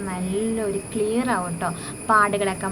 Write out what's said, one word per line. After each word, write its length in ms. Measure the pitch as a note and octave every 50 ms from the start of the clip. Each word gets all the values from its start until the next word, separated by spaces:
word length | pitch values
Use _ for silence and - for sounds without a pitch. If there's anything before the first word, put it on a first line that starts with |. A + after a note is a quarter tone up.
| G3+ F#3+
നല്ലൊരു 680 | F3+ F3+ F#3 F#3 F#3+ G#3 A3 A3+ A3+ A3+ G#3+ G3+ G3 F3+ - -
ക്ലിയർ 360 | - A3 G#3 G#3+ A3+ A#3+ B3+ B3 A3
ആവും 180 | F#3 F3+ F3 E3+
കേട്ടോ. 160 | - F#3 E3 E3 - - - - - - -
പാടുകളൊക്കെ 600 | A3 G#3+ G#3 G3+ G3+ G3+ G3+ G3 F#3 - G3 F#3+